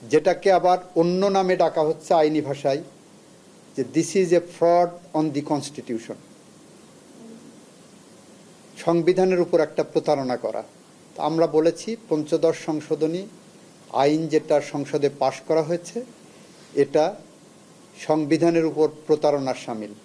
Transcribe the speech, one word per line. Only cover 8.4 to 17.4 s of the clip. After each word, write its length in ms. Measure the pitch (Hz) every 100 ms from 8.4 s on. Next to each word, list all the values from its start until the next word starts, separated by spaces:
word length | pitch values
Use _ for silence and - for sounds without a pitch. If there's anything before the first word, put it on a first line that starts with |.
| - - - -
সংবিধানের 600 | - 170 165 180 185 180
উপর 200 | 170 170
একটা 220 | 151 -
প্রতারণা 540 | 151 160 147 143 131 120
করা। 260 | 110 110 107 - - - -
তা 80 | -
আমরা 240 | 151 165 165
বলেছি 500 | 151 165 165 - 226 -
পঞ্চদশ 480 | 156 151 160 165 160 -
সংশোধনী 600 | 156 - 151 156 175 208 - - - - - -
আইন 360 | 120 139 156 160
যেটা 320 | 156 156 151
সংসদে 500 | - 147 139 151 139 143
পাশ 220 | 135 -
করা 220 | - 160
হয়েছে 420 | 156 175 175 233 247 - - - - - -
এটা 400 | 139 139 156 160 208 - -